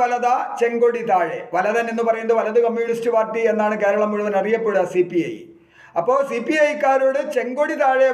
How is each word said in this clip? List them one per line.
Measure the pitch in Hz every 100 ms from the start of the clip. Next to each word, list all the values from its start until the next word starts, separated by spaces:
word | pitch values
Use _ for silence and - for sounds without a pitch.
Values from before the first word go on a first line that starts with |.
വലത | 247 240 240 269 269 -
ചെങ്കൊടി | 233 233 240 226 214
താഴെ." | 185 170 170 -
വലതൻ | 170 196 226 226
എന്ന് | 226 226
പറയുന്നത് | 220 226 226
വലത് | 220 226
കമ്മ്യൂണിസ്റ്റ് | 233 220 233 226 240
പാർട്ടി | 226 220 226 226
എന്നാണ് | 214 214 214
കേരളം | 202 202 208
മുഴുവൻ | 208 208 196
അറിയപ്പെടുക, | 196 226 220 185 175
സി | 180 175
പി | 175 139
ഐ. | 110 - - _ _ - -
അപ്പോൾ | - 269 277
സി | 233 233
പി | 311 294
ഐക്കാരോട് | 294 277 269 262 269 285
"ചെങ്കൊടി | 247 233 254 302 294
താഴെ | 277 254 262